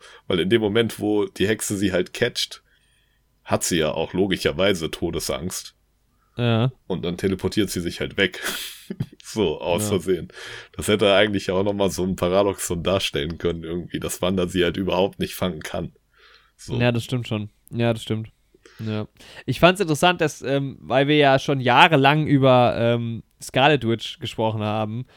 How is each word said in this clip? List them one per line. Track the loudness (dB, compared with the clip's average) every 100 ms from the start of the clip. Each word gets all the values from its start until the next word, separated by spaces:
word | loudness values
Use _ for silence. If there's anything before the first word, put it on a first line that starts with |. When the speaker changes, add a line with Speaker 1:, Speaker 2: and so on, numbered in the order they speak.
| -20 -14 -4
Speaker 1:
Weil | -2
in | 2
dem | 2
Moment, | 2 2 0 -2
wo | 0 0 0
die | -2 0
Hexe | 0 -2 -2
sie | 0
halt | 0 -2
catcht, | -2 -4 -4 -8 -10 _ _ _ _ _ _ _ _
hat | -6 -4
sie | -2 0
ja | 0
auch | -2 -2
logischerweise | 0 0 0 -2 0 0 0 -4
Todesangst. | -6 -6 -4 -6 -6 -6 -10 -12 _ _ _ _ _ _ -2
Speaker 2:
Ja. | 0 2 0 -2 -8
Speaker 1:
Und | -6
dann | -4 -2
teleportiert | -2 0 -2 0 -2
sie | -2
sich | -6 -6
halt | -6 0
weg. | -2 -2 -8
<laughs> | -6 -10 -14 -12 -10 -10 -12
So, | -8 -2 0 0
aus | -2 -2
Speaker 2:
Ja. | 0
Speaker 1:
Versehen. | -2 0 -2 -4 -14 -16 -16 -16
Das | -6 0
hätte | 2 6
eigentlich | 6 4 0 -2
auch | 0
noch | 0
mal | 0 0
so | 0
ein | -2 0
Paradoxon | 2 2 2 0 -4 -4
darstellen | 0 0 -2 -4 -6 -4
können | -4 -4
irgendwie, | -6 -8 -6 -8
dass | -6 -4
Wanda | -2 0 0
sie | 2
halt | 0 0
überhaupt | 0 2 0 0
nicht | -6 -4
fangen | -6 -6
kann. | -8 -8 -8 -12 _ _ -20 _ _ _
So. | -6 0
Speaker 2:
Ja, | 2
das | 0
stimmt | -2 -4 -4
schon. | -6 -6 _ -10
Ja, | -2 0
das | 0
stimmt. | -4 -6 -6 _ _ _ -20 -10
Ja. | -6 -6 -6 _ -20 -12 -6
Ich | 4
fand's | 4 4
interessant, | 0 2 2 2
dass, | -2 -2
ähm, | -4 -2 -4 -8
weil | -2 0 4
wir | 4
ja | 4 4
schon | 2 0
jahrelang | 4 6 8 6 6 4 2
über, | 4 6 6 4 2
ähm, | 0 0 -2 -8 -12 -18
Scarlet | -6 2 4 4 0
Witch | -2 -4 -10
gesprochen | -10 -4 -2 -2
haben, | -2 -2 -4 -6 -12